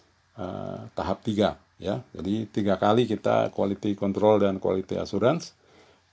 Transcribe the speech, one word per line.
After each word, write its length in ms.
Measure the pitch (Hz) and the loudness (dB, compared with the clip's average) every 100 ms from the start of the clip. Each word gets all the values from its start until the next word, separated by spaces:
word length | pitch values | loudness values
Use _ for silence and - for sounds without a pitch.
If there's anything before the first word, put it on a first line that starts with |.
| _ _ _ - | _ _ _ -12
eh, 400 | 92 98 95 98 113 - | -10 -8 -8 -10 -10 -6
tahap 320 | 87 - - | -4 -4 -2
tiga, 320 | 104 98 76 _ _ | 0 0 0 _ _
ya. 240 | 87 123 120 - | -6 -6 -8 -8
Jadi 320 | 90 107 110 - | -4 -4 -4 -2
tiga 240 | 101 92 | 0 2
kali 240 | 104 113 | 4 4
kita 480 | 120 110 - 110 110 | 2 0 2 2 2
quality 480 | - 98 98 107 101 | 0 -2 -2 -4 -2
control 400 | 101 98 107 107 | -4 2 4 4
dan 240 | 101 95 | 4 0
quality 320 | 95 95 92 92 | -2 -2 -2 -6
assurance. 560 | 87 98 113 165 - - _ _ _ _ _ | -4 0 2 0 -4 -16 _ _ _ _ _